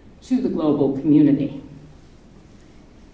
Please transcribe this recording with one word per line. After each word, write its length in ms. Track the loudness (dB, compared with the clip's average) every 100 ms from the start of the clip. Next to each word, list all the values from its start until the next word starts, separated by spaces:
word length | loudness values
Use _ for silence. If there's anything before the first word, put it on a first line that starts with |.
| -20 -20
to 180 | -4 -4
the 80 | -2
global 480 | -2 0 0 0 -2
community. 600 | 2 4 4 2 -2 -10 -18 -20 -20 -20 -20 -20 -20 -20 -20 -20 -20 -20 -20 -20 -20